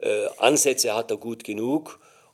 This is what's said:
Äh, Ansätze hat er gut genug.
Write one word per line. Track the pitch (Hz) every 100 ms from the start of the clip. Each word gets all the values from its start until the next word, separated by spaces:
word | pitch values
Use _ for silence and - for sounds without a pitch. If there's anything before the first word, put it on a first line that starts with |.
Äh, | - 104 104 -
Ansätze | 120 143 143 123 117 107
hat | 113
er | 107
gut | 117 113
genug. | - 104 120 156 156 - - - _